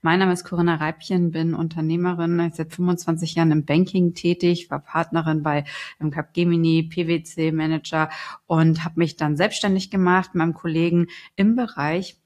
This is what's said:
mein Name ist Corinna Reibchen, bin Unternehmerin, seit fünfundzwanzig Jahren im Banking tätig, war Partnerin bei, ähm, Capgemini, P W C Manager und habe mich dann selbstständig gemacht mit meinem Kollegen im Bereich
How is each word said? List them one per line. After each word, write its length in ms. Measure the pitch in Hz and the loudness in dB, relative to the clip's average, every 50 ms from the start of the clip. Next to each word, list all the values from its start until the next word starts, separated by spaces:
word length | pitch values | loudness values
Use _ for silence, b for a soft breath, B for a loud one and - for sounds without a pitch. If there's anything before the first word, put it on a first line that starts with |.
mein 180 | - 165 165 185 | 2 2 4 4
Name 140 | 190 185 180 | 4 2 0
ist 100 | 175 180 | -2 -4
Corinna 320 | - 180 170 170 170 165 | -6 -2 0 2 2 2
Reibchen, 560 | 156 156 156 160 - - - 190 180 175 170 | 0 -2 -4 -4 -6 -8 -2 0 2 2 0
bin 220 | 160 165 160 165 165 | 0 -2 -2 -2 -2
Unternehmerin, 960 | - 165 165 160 165 160 160 165 170 175 180 180 170 170 165 175 175 170 170 165 | -2 -4 -6 -4 -4 -2 -2 0 0 0 -2 -2 -2 -2 0 0 0 0 -2 -2
seit 200 | - 160 160 - | -6 -10 -8 -4
fünfundzwanzig 600 | - 180 180 175 175 - - 165 160 170 160 - | -2 0 0 0 0 0 -4 -2 -2 -4 -4 0
Jahren 160 | 165 165 160 | 2 2 4
im 120 | 151 156 151 | 4 2 2
Banking 500 | - 147 160 185 185 - 185 180 170 170 | 2 2 2 2 2 2 2 2 2 0
tätig, 560 | - - 175 175 175 - 175 175 170 - _ | 0 0 0 0 2 2 0 0 0 -2 _
war 100 | - 147 | -8 -8
Partnerin 640 | - - - 165 165 160 160 165 160 160 156 156 | -8 -6 -4 -4 -4 -2 -2 -2 0 0 -2 0
bei, 220 | 147 156 147 147 143 B B B B B B B | 0 0 -2 -2 -2 B B B B B B B
ähm, 100 | 156 151 | -6 -4
Capgemini, 720 | 147 160 156 _ _ 175 175 175 170 165 165 165 160 160 160 | -4 -4 -8 _ _ 0 2 2 2 2 2 4 2 2 0
P 240 | 165 160 175 175 160 | -2 -4 -6 -2 -2
W 160 | 170 160 165 | -2 -2 -4
C 300 | - - - 160 160 160 | -8 -6 -2 -2 -2 0
Manager 560 | 160 156 156 160 156 156 - - 160 156 151 B B B B B B _ | 0 -2 -2 -2 -4 -4 -4 -2 -2 -2 -2 B B B B B B _
und 380 | _ 165 160 160 165 160 160 160 | _ 2 4 4 4 4 2 -2
habe 160 | 165 - 165 | -6 0 0
mich 160 | 170 160 - | 0 0 0
dann 220 | - 160 147 151 143 | -4 -2 -2 0 0
selbstständig 520 | 180 220 - - - 202 190 190 190 - | 0 -2 0 -2 0 0 0 0 -2 -2
gemacht 420 | - 196 185 180 180 185 185 - - | -2 0 2 4 4 2 0 0 -2
mit 60 | 180 | -2
meinem 140 | 165 170 160 | 0 0 -2
Kollegen 540 | - - 170 156 160 170 170 175 170 170 170 B B B B B - | -4 -4 -2 0 0 2 2 4 2 2 2 B B B B B 2
im 180 | 196 214 226 | 2 4 4
Bereich 640 | 247 247 220 - - 147 151 160 180 190 - - _ _ | 2 0 -4 -4 -4 -2 -2 -2 -2 -4 -8 -14 _ _